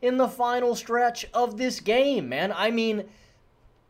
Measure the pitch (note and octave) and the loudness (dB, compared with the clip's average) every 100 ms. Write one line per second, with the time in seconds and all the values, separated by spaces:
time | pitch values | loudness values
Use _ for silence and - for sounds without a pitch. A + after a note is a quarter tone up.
0 | B3 B3+ B3+ A#3+ A#3+ B3 B3 A#3 - A#3 | 0 2 2 0 0 2 0 0 0 2
1 | A#3+ A#3 - A3 B3 G#3 B3+ - G3 A#3+ | 2 0 -4 0 0 0 -4 -2 0 2
2 | C#4 B3+ B2+ C3 F#3+ F3 G#3+ A#3 A3+ G#3 | 2 0 -2 -2 -2 0 0 0 0 -2
3 | - - - _ _ _ - _ _ | -6 -14 -20 _ _ _ -20 _ _